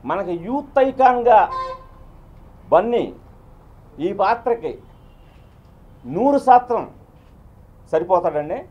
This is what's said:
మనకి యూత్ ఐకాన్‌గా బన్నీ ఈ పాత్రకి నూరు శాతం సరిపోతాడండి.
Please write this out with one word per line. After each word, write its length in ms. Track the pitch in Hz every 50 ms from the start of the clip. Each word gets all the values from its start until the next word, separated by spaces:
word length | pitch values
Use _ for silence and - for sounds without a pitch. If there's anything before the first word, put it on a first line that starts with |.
| -
మనకి 280 | 123 160 190 196 175
యూత్ 460 | 175 170 165 208 254 285 285 - - 277
ఐకాన్‌గా 720 | 262 269 262 - 262 254 247 240 233 247 220 214 - - - 523 - - 523 - - - - - - - - - - - - - - - - - - -
బన్నీ 460 | 147 170 202 233 240 220 143 98 - - - - - - - - - - - - - - - - - -
ఈ 140 | 151 185
పాత్రకి 680 | 196 190 196 196 233 233 - 254 233 233 165 147 117 - - - - - - - - - - - - - - - - - - - - - - - - - -
నూరు 320 | 120 143 180 240 277 285 277
శాతం 520 | 277 262 247 247 247 - 240 208 135 - - - - _ - - _ - - - - - - - - - - - - -
సరిపోతాడండి. 720 | - 160 165 170 185 175 180 170 151 147 147 156 185 262 370 -